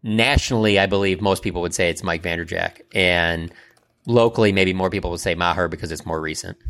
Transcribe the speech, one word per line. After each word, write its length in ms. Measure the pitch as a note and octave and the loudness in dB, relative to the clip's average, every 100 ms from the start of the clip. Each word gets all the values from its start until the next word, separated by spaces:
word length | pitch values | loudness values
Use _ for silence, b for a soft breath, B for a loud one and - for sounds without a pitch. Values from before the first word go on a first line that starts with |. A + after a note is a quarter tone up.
nationally, 760 | A#2 G#2+ A#2+ C#3+ - A#2+ A2 G2 | -2 0 4 2 2 2 4 4
I 60 | G2 | 4
believe 340 | G2 G2 F#2 | 2 0 0
most 240 | G2+ F#2+ | 0 0
people 180 | G2+ F2 | -2 -4
would 100 | E2+ | -6
say 160 | - F2+ | 0 0
it's 120 | E2 | 0
Mike 220 | F#2 E2+ | -4 -4
Vanderjagt. 560 | F2 E2+ E2 F2 E2+ - - G2+ | -4 -6 -6 -4 -6 -8 -8 0
And 560 | F#2 F2 E2+ E2 E2 b b b _ _ - | 2 2 0 -2 -6 b b b _ _ 0
locally, 480 | A#2 A#2 A#2 G#2+ | 4 4 4 2
maybe 180 | G2 F#2+ | 4 2
more 180 | F#2 F#2 | 2 -2
people 220 | G2 F2+ | -2 -4
would 80 | F2 | -6
say 160 | - E2+ | -4 -2
Maher 320 | F2 E2+ F2 | 0 0 -2
because 240 | D#2 E2 | -4 -8
it's 140 | D#2+ - | -10 -6
more 160 | D#2+ | -6
recent. 360 | D#2+ D#2+ - - - | -6 -8 -12 -12 -14